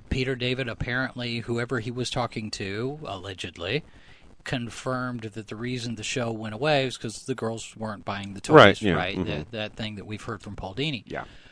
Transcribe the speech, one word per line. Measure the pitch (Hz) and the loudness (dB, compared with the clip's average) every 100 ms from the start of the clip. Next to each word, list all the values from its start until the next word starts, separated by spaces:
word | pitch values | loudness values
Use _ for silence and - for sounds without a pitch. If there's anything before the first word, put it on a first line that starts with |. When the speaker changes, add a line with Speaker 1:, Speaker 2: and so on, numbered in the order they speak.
| - | -4
Speaker 1:
Peter | 135 127 | 0 0
David, | 123 123 127 120 | 0 0 0 -2
apparently, | 110 127 123 131 120 120 117 | -4 -2 0 -2 -4 -4 -4
whoever | 110 117 120 131 | -2 -2 0 -2
he | 110 | -2
was | 123 120 | -4 -2
talking | 127 117 120 107 | 0 -2 -2 -6
to, | - 98 101 127 151 | -6 -4 -2 -4 -6
allegedly, | 92 98 95 92 92 - 90 143 - - - - - - | -8 -8 -8 -10 -10 -6 -2 -2 -4 -16 -20 -20 -20 -16
confirmed | - 131 117 - 131 127 127 120 110 | -6 -4 -6 -6 -4 -2 -4 -6 -8
that | 113 104 | -10 -10
the | 107 | -8
reason | 123 127 120 110 | -6 -4 -4 -6
the | |
show | 107 135 117 | -4 -2 -2
went | 110 110 | -2 -6
away | 107 151 143 131 | -2 2 4 2
was | - | -2
'cause | 117 - - | -8 -6 -6
the | |
girls | 127 113 113 - - | -4 -4 -4 -8 -8
weren't | 107 98 | -8 -6
buying | - 101 98 | -6 -4 -6
the | 98 | -6
toys, | - 151 | 10 12
Speaker 2:
Right, | 104 98 | 12 10
yeah, | 107 | 4
Speaker 1:
right? | 82 92 95 | 2 2 -2
Speaker 2:
mm-hmm. | 87 | -2
Speaker 1:
That, | 73 76 | -4 -6
that | 110 107 - | -8 -8 -6
thing | 107 104 | -8 -8
that | 90 | -10
we've | 107 | -10
heard | - 104 | -8 -10
from | 104 95 | -10 -10
Paul | 95 | -8
Dini. | 101 156 117 - | -4 -2 -4 -6
Speaker 2:
Yeah. | 69 60 - - | -8 -8 -14 -20